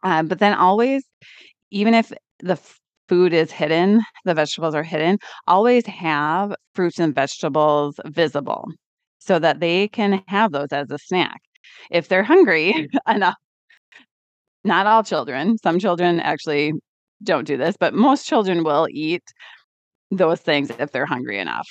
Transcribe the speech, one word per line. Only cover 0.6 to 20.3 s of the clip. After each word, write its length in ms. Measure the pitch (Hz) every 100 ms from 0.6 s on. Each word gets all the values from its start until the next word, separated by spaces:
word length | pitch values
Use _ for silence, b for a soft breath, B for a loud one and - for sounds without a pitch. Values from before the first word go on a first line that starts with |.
| 180 202 247 269 - _ B B B _ _
even 220 | 196 208
if 180 | 226 226 - _ _
the 140 | 180
f-, 260 | 175 _ _ _ _ _
food 240 | 175 180
is 180 | 165 160
hidden, 520 | - 151 160 185 214 214 B 190
the 80 |
vegetables 420 | 160 151 - 160 151
are 80 |
hidden, 340 | 160 165 160 202 B B -
always 380 | 180 233 247 233
have 680 | - 165 147 151 165 202 196 _ -
fruits 240 | 175 -
and 160 | 165 139
vegetables 840 | 139 - 160 147 151 147 147 143 -
visible 600 | 147 160 147 135 - - 165 _ _ _ _
so 200 | - 180
that 200 | 160 151
they 280 | 170 175 208
can 360 | - 202 196 -
have 240 | 196 220
those 200 | 143 143
as 180 | 139 143
a 60 | 143
snack. 440 | - 185 160 - _ _ B B B
If 160 | 170 160
they're 160 | 190
hungry 640 | 214 349 294 160 160 320 147 -
<laughs> 100 | -
enough, 280 | 208 185 - _ _ _ b _ B B _ _ _ _ _
not 240 | 196 175 202
all 160 | 220
children, 540 | 208 160 127 135 170 226
some 220 | - 165
children 400 | 196 175 175 170
actually 540 | - 151 - 147 151 147 _ _ _ _
don't 240 | 202 160 147
do 100 | 139
this, 180 | 151 208
but 140 | 170
most 340 | 147 262 269 -
children 360 | 285 196 175
will 240 | 160 147 165
eat 320 | 139 156 170 - _ B B B _ _ _ _
those 300 | 190 165